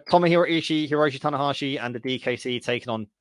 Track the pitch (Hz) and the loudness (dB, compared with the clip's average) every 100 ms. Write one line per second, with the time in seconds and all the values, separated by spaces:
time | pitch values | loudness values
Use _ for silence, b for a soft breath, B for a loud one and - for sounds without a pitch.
0 | - 180 170 170 160 165 151 156 147 147 | 6 4 6 4 4 0 0 -2 0 2
1 | 151 131 151 139 143 139 139 139 120 120 | 2 0 -4 -2 -2 -2 -4 -4 -6 -6
2 | 131 127 127 120 127 120 - 120 123 110 | -4 -4 -2 -4 -4 -6 -4 -4 -4 -6
3 | 104 _ | -8 _